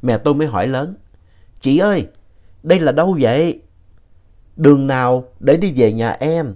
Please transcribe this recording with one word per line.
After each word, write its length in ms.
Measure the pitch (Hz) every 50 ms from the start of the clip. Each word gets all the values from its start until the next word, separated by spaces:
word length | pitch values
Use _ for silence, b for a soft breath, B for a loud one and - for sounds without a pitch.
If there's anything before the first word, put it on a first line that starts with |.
| -
Mẹ 160 | 127 117 104
tôi 160 | - 151 147
mới 120 | 139 156
hỏi 220 | 151 110 110 92 123
lớn, 260 | 135 127 139 165 190 - - - _ - _ _ _ _ - _ _ -
"Chị 180 | - 135 135 156
ơi, 300 | 185 208 202 175 104 - _ - _ - _ - _ - - - -
đây 180 | 151 180 185
là 120 | 165 147 131
đâu 240 | 160 160 185 190 160
vậy? 420 | 131 110 117 139 160 175 - - - _ _ _ _ _ - - _ _ - - _ _ _ _ - _ _
Đường 300 | - 156 139 147 139 135
nào 380 | 135 135 127 127 123 127 127 127 - _ -
để 160 | - 135 143
đi 160 | 160 - 196 147
về 160 | 127 123 110 107
nhà 180 | 113 113 113
em? 440 | - - - 151 160 170 160 127 98